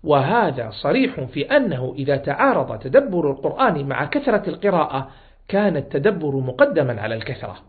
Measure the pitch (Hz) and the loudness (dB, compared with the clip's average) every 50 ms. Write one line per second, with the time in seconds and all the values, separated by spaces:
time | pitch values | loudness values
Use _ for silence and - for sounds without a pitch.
0 | - 160 147 139 131 147 208 240 220 170 131 127 117 110 104 - - 139 165 254 | 2 4 4 4 4 4 2 2 2 2 0 -4 -6 -8 -8 -6 -2 0 2 2
1 | 269 - - - 131 120 - 160 135 - 269 294 269 214 156 127 127 127 - - | 2 0 0 -6 -8 -6 -4 -6 -2 2 2 2 2 2 -2 -2 -4 -4 -4 -4
2 | 135 135 143 135 - 139 139 - 247 277 247 180 131 127 123 110 - 135 135 262 | 0 0 0 0 0 -4 -2 2 2 2 2 2 0 -2 -6 -8 -8 2 2 2
3 | 285 254 185 175 156 147 135 135 - - - - 269 233 175 147 139 139 135 123 | 2 4 -2 0 0 0 -2 0 -2 -4 0 2 2 2 2 0 -2 -2 -2 -2
4 | 143 143 - 294 277 - 226 202 - 180 - - - 202 190 175 151 - - 135 | -2 -2 -2 -2 0 2 0 0 0 -2 -8 -2 0 2 2 2 2 0 -2 -6
5 | 135 - - - - - - _ - - - 196 208 202 170 147 131 - - 143 | -6 -6 -12 -20 -20 -20 -20 _ -12 -2 0 2 2 2 2 0 -4 -2 -4 2
6 | 143 220 202 175 156 147 135 135 127 127 123 - 190 180 - 165 143 127 120 104 | 2 2 0 2 -2 -2 -2 -2 -2 -4 2 2 2 4 4 0 0 0 -2 -4
7 | 101 110 113 113 - 127 131 - - 107 92 - - | -4 -4 -6 -6 -6 -8 -8 -8 -10 -12 -12 -14 -20